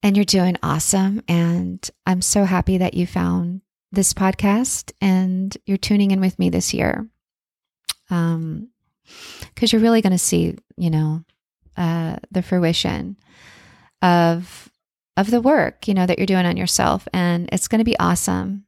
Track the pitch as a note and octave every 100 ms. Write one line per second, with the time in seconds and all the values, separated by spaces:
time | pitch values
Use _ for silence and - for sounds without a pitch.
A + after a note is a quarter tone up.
0 | G#3 G3 G3+ F#3+ F3+ F3+ - D#3+ - G3
1 | F#3+ G#3 - E3+ E3+ F3 F3+ F3+ - _
2 | - F3+ - G#3 G3 F3+ F3+ F#3 F3+ -
3 | F3 F#3 F3 F3+ F3 F#3+ _ _ _ F#3+
4 | F#3+ - F#3+ F#3+ G3+ G#3 C4 - - -
5 | G3 F#3 F#3 F#3 F#3+ - - G3 - G#3
6 | G3+ F#3+ F#3+ - F3+ E3+ - - - -
7 | A3+ _ _ _ _ _ _ _ - -
8 | _ F3 E3+ E3 D#3+ D#3 A#3 _ _ _
9 | _ - - - - - A#3 A3+ A3+ A3+
10 | G#3 F3+ - F3 E3+ - _ - F3 D#3
11 | D#3 D#3 D#3+ _ _ _ _ - E3+ E3+
12 | E3 - - F#3 F3 F3+ E3+ E3+ - E3
13 | F3+ G3+ _ _ - - - _ _ _
14 | F3+ F3 E3+ E3+ F3+ - - _ _ _
15 | _ - G3+ A#3+ A#3+ D4 - - - F#3+
16 | F3+ - F#3+ F#3+ F3 F3 F3+ - F#3 F#3+
17 | - F#3 F3 F3 E3+ F#3 - A3 A3+ -
18 | F3 F3 - F3+ F#3+ G3